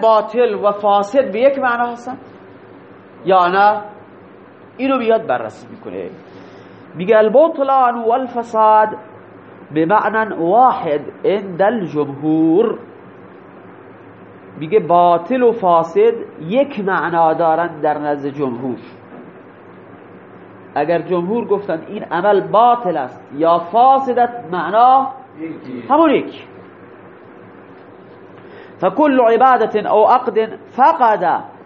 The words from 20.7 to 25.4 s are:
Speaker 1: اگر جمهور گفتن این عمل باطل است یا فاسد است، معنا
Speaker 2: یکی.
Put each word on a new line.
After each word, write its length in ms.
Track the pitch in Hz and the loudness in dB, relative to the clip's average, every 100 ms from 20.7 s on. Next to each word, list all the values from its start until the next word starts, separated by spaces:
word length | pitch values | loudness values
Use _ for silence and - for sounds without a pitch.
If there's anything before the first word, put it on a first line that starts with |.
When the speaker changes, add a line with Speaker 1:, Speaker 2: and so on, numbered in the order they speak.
Speaker 1:
اگر 280 | - 151 170 | -4 0 -2
جمهور 420 | 156 180 175 233 | 0 -4 -2 -4
گفتن 380 | 196 202 202 165 - | -2 -4 -4 -8 -8
این 160 | 208 | -14
عمل 360 | - 170 196 202 | -8 -4 0 0
باطل 560 | 175 196 240 240 185 160 | 2 2 4 2 -2 -4
است 240 | 127 - - 139 | -6 -12 -16 -4
یا 220 | 160 170 | 0 0
فاسد 600 | 170 226 262 269 254 240 | 0 2 4 4 0 -2
است، 340 | 240 240 160 | -2 -4 -8
معنا 540 | 175 160 214 247 262 262 - - | -8 -2 2 4 4 0 -8 -20
Speaker 2:
یکی. 460 | 156 | -16